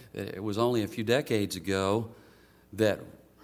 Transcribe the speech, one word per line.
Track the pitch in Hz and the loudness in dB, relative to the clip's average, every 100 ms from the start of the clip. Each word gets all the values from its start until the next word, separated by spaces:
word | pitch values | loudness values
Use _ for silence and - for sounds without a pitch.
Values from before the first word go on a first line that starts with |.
| - | -14
that | - 98 92 | -10 -8 -6
it | |
was | 107 101 | -4 0
only | 120 120 | 2 2
a | 101 | 0
few | - 110 | -4 0
decades | 127 151 110 98 90 | 0 2 0 0 -4
ago | 87 95 95 110 113 - - - - _ - | -2 0 2 2 0 -12 -20 -20 -20 _ -16
that | 98 107 92 - - - _ | 0 2 2 -6 -20 -20 _